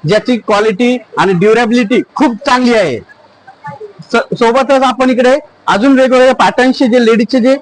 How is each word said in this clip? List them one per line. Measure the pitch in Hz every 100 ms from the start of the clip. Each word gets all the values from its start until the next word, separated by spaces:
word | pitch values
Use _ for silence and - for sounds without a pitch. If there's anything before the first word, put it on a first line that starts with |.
| 151
ज्याची | 208 226 240
क्वालिटी | - 202 220 185 247 247 - -
आणि | 175
ड्युरेबिलिटी | 180 208 226 233 240 214 233 -
खूप | - 262
चांगली | 226 - 247 247
आहे. | 226 175 113 - - _ _ - - - - - - -
स-, | 233 - -
सोबतच | 240 254 254 269
आपण | 262 233 262
इकडे | 240 247 285 - _ -
अजून | 196 269 269
वेगवेगळ्या | 262 254 254
पॅटर्नचे | 254 190 196 254 254 262
जे | 247 226
लेडीजचे | 226 233 262
जे | 233 285